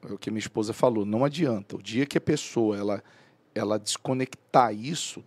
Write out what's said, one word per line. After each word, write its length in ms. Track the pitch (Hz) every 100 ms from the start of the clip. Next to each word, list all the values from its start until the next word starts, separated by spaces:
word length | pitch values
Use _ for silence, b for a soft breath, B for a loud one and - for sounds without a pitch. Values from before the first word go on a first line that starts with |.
| -
é 40 |
o 60 | 98
que 120 | -
minha 80 | 110
esposa 340 | - - 107
falou, 320 | 110 131 110
não 200 | 101 110
adianta. 520 | 139 143 151 107 98 -
O 60 |
dia 240 | - 110 143
que 100 | 160
a 40 |
pessoa... 560 | - 151 - - 110 101
ela 240 | 101 98 - b b b _
ela 240 | - 107 107
desconectar 960 | - - - 131 131 - _ 143 120
isso, 480 | 107 123 170 - -